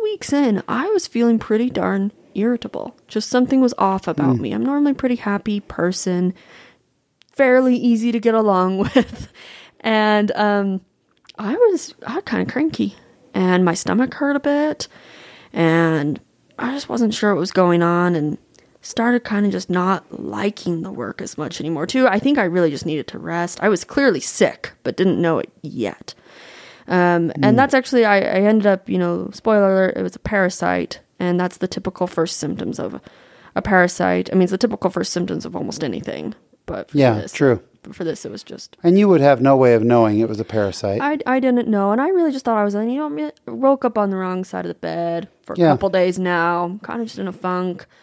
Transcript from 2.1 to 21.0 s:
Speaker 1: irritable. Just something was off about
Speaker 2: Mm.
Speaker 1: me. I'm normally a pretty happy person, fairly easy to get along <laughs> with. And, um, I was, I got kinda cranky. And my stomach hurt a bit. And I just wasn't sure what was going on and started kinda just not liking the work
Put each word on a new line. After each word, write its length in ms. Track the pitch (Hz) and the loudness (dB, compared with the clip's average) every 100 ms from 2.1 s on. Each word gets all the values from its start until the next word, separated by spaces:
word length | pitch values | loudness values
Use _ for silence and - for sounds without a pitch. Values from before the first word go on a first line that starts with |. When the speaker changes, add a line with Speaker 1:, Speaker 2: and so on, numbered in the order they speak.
| - _ - | -6 _ -2
Speaker 1:
irritable. 600 | 226 240 208 - - - - | 0 -2 -6 -10 -12 -14 -8
Just 220 | 214 - | -6 -2
something 320 | 247 254 269 | 0 2 4
was 120 | 247 - | 2 2
off 300 | 196 190 - | -2 -2 -4
about 300 | 151 135 120 | 0 2 0
Speaker 2:
Mm. 20 | |
Speaker 1:
me. 100 | - | -2
I'm 100 | 208 247 | -4 -2
normally 260 | 285 294 | 0 0
a 40 | 269 | 0
pretty 200 | 254 240 | -2 -2
happy 420 | 208 202 214 208 | -2 -4 -2 -4
person, 720 | - - 175 185 185 180 180 180 - - - _ _ _ _ _ _ | -6 -4 -2 -2 -2 0 0 -2 -14 -20 -20 _ _ _ _ _ _
fairly 420 | - 262 254 254 247 | 2 4 6 4 4
easy 360 | 240 226 233 | 2 2 2
to 80 | 233 | 0
get 140 | 226 226 | 2 2
along 420 | 214 185 185 190 | 4 4 2 0
<laughs> 180 | 202 262 | 2 2
with. 340 | - - - - - - - _ | 0 -4 -16 -18 -20 -20 -20 _
And, 520 | 220 220 214 208 208 | 0 2 4 2 2
um, 480 | - 208 202 196 190 _ _ _ _ _ - | 0 2 2 0 -4 _ _ _ _ _ -10
I 160 | 208 349 | -4 2
was, 380 | 466 339 - - - | 2 2 -4 -16 -10
I 100 | 311 | -8
got 100 | - | -4
kinda 260 | 190 185 | -4 -2
cranky. 440 | 254 311 - 202 - _ _ _ | -2 -2 -2 -4 -4 _ _ _
And 300 | 196 185 180 | -2 2 2
my 120 | 180 170 | 2 0
stomach 400 | - 196 262 - | 0 0 0 -2
hurt 200 | 285 285 | -2 -2
a 40 | |
bit. 480 | 285 285 302 294 - - - - - - - | 0 0 -2 -4 -10 -16 -20 -20 -20 -20 -10
And 680 | - 165 165 165 160 147 - _ _ _ - | 0 2 4 2 0 -2 -6 _ _ _ -8
I 160 | 247 | -6
just 160 | 277 - | -6 -4
wasn't 240 | 233 220 | -2 0
sure 200 | 220 208 | 0 0
what 60 | 170 | 0
was 120 | 185 | 0
going 320 | 190 175 170 | 2 4 4
on 320 | 170 175 175 165 | 2 2 2 0
and 220 | 147 - _ _ _ _ | -2 -6 _ _ _ _
started 420 | - - 233 240 | -12 -2 0 0
kinda 260 | 240 208 208 | 0 -2 0
just 200 | 185 - | -2 -2
not 500 | 180 185 190 - - | -2 0 -2 -4 -12
liking 580 | - 208 202 - - 165 | -10 -4 -4 -4 -4 -4
the 100 | 190 | -6
work 300 | 202 | -8